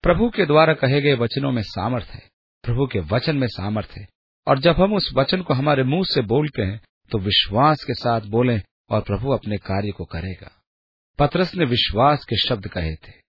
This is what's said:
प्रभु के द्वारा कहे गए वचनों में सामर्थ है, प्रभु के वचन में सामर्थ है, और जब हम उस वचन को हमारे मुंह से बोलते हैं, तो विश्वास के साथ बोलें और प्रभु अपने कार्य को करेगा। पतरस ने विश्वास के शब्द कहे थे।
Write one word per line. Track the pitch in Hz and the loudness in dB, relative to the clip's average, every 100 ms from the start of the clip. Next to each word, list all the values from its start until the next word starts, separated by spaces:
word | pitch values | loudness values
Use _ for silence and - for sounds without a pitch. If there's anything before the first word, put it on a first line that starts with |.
प्रभु | 170 170 233 | 2 2 2
के | 214 170 | 0 4
द्वारा | 147 160 | 6 6
कहे | 156 131 143 | 4 2 2
गए | 143 | 2
वचनों | 131 117 - 139 | 2 0 -2 -2
में | 123 | -2
सामर्थ | 95 - 101 123 - | -4 -6 -4 -4 -6
है, | - - _ _ _ | -16 -18 _ _ _
प्रभु | - 120 139 | -4 -2 0
के | 104 | -2
वचन | 78 110 - 147 | -2 -2 0 0
में | 123 | -2
सामर्थ | - 98 107 98 - | -4 -4 -4 -6 -14
है, | 101 _ _ _ - | -18 _ _ _ 0
और | 139 | 2
जब | 156 160 | 4 4
हम | 196 | 2
उस | 208 - 127 | 2 -2 0
वचन | 139 185 | 0 0
को | 175 | 0
हमारे | 131 120 143 | 0 2 2
मुंह | 127 160 | 2 0
से | 185 - | 0 -2
बोलते | 107 123 151 - | 2 0 0 -2
हैं, | 98 104 _ _ _ | -4 -4 _ _ _
तो | 110 | -4
विश्वास | 98 101 - 101 147 151 | 0 0 0 2 2 2
के | - | -4
साथ | 120 120 117 | -4 -2 -2
बोलें | 107 110 123 113 - _ _ | 0 0 2 0 -4 _ _
और | 107 | -2
प्रभु | - 101 131 | 0 -2 0
अपने | 117 104 104 | -2 -2 -6
कार्य | - 98 104 | -4 -4 -4
को | 98 85 | -8 -10
करेगा। | 82 95 92 - _ _ _ _ _ _ - | -8 -8 -10 -16 _ _ _ _ _ _ -2
पतरस | 143 170 180 185 | 0 2 -2 0
ने | 147 | 0
विश्वास | 117 - 101 135 147 - | 0 0 2 2 2 -2
के | 110 | -4
शब्द | - 117 92 | -2 -4 -4
कहे | - 80 78 | -4 -4 -6
थे। | - - | -14 -20